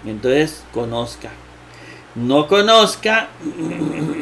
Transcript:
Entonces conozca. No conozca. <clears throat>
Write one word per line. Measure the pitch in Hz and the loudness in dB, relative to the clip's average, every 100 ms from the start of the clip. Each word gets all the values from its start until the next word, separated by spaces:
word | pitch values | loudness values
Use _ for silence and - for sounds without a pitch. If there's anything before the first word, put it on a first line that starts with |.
Entonces | 107 107 123 143 156 - - | -12 -4 0 2 2 -4 -10
conozca. | 120 117 117 117 - 113 - - - - - - - - | -6 -4 -6 -8 -10 -16 -18 -20 -20 -20 -20 -20 -20 -14
No | 117 123 143 151 | -6 2 2 4
conozca. | 202 214 226 190 - 220 220 - | 4 6 6 4 0 0 0 -2
<clears throat> | - 160 175 160 165 156 - 156 160 | -10 -12 -8 -8 -4 -6 -4 -6 -4